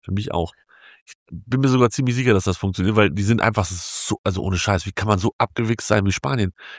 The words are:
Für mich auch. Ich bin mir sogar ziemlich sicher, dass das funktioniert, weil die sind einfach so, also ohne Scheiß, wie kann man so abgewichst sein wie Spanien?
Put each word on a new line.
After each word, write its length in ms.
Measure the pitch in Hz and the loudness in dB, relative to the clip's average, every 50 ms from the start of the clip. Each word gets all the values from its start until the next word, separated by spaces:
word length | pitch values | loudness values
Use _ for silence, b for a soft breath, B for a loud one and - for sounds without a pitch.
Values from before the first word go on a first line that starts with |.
Für 100 | _ - | _ -4
mich 200 | 95 98 95 - | -4 -4 -4 -4
auch. 200 | - 87 85 - b b b b b b b b b b b | -4 -4 -4 -4 b b b b b b b b b b b
Ich 100 | b - _ _ _ | b -20 _ _ _
bin 300 | - 95 - - 120 131 | -18 -16 -6 -4 0 2
mir 80 | 135 135 | 4 4
sogar 220 | 127 127 123 113 | 4 4 4 4
ziemlich 240 | - - 131 127 120 | 2 0 0 0 0
sicher, 200 | 123 123 123 107 | 2 2 4 4
dass 100 | 95 - | 4 4
das 120 | 101 90 - | 0 -2 0
funktioniert, 360 | - 98 92 - 90 101 107 | -2 -4 -2 0 0 2 4
weil 140 | 107 104 90 | 4 4 4
die 120 | 71 101 | 2 0
sind 180 | 98 101 117 - | 2 2 2 2
einfach 240 | - 110 104 110 95 | 2 0 0 0 -2
so, 540 | - 92 87 - - - - - - - - _ | -2 -4 -8 -8 -8 -8 -8 -4 -4 -6 -4 _
also 180 | 101 92 95 | -4 -4 -2
ohne 160 | - 95 92 87 | -2 -2 -2 -2
Scheiß, 260 | - - 101 87 - | 0 0 0 0 -2
wie 60 | 101 | -4
kann 160 | - - 101 107 | -6 -4 0 0
man 100 | 104 95 | 0 2
so 140 | 92 117 - _ | 0 -2 0 _
abgewichst 500 | 123 - - - 117 110 117 - - - | -4 -4 -2 -4 -2 -2 -2 -4 0 0
sein 160 | 110 104 98 | 0 2 2
wie 80 | 98 | 0
Spanien? 400 | 95 - - 135 139 123 101 90 B B B B B | -2 -2 -4 -4 -2 -2 -2 -2 B B B B B